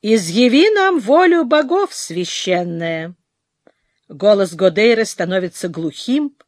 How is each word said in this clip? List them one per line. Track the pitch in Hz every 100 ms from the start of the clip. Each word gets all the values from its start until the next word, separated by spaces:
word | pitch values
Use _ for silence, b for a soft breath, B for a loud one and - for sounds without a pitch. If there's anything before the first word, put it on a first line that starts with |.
«Изъяви | 208 226 170 175 247 254 392
нам | 415 381 359
волю | 202 302 370 339 269
богов, | 302 277 320 302
священная!» | - - 170 175 - - 180 175 170 165 165 165 175 _ _ _ _ _ _ _ _ _
Голос | 147 196 208 190 170
Годейры | 190 175 220 226 220
становится | - 175 185 180 - 180
глухим, | 165 165 - - 269 294 _